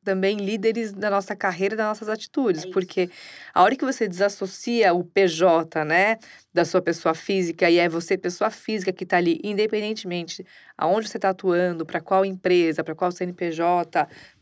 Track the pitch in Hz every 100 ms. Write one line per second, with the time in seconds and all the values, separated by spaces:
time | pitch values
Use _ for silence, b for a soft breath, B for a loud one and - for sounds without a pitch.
0 | - 190 190 208 196 220 220 226 220 196
1 | 208 196 190 196 196 175 196 220 214 214
2 | 214 220 - - 247 160 180 190 185 -
3 | 180 B B B B - 190 262 262 262
4 | 214 175 202 202 190 - - 240 202 175
5 | 175 202 190 160 180 165 160 160 151 170
6 | 202 220 B B B 175 165 185 180 165
7 | 165 160 - 196 175 165 175 170 170 165
8 | 170 185 175 180 214 - - 214 185 185
9 | 185 175 175 - 208 202 214 214 208 214
10 | 185 175 170 - 185 B B - 160 208
11 | 214 214 196 190 190 175 180 165 160 175
12 | 160 190 196 185 185 180 165 156 160 160
13 | 180 175 180 180 175 160 170 175 165 165
14 | 151 B B B